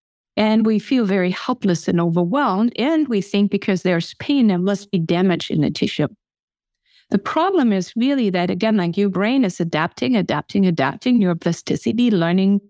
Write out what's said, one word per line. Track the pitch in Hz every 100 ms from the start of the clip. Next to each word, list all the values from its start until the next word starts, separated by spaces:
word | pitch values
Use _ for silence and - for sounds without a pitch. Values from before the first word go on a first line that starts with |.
| _ _ _ -
and | 214 220 220
we | 214
feel | - 262 202
very | 196 180
helpless | 185 - 247 185 165 -
and | 170
overwhelmed. | 170 175 175 269 262 185 233 -
And | 269 320 269
we | 208
think | - 202 202
because | 202 - 185
there's | 185 170 - -
pain, | - 285 220
there | 180
must | 190 202 -
be | 185
damage | 160 175 190 170 -
in | 160
the | 143
tissue. | 151 - - 147 - _ _ _ _ _ _ _ _ _
The | 196
problem | - 311 370 370 240
is | 190 175 226
really | 262 277 208
that, | 180 175
again, | 175 220 214
like, | 170 196
your | 202
brain | 180 214 269
is | 202 -
adapting, | 165 151 170 - 262 233
adapting, | - 147 - 202 185
adapting, | 160 135 135 254 240
neuroplasticity, | 185 170 180 165 - - 233 226 247
learning | 190 170 185 196 202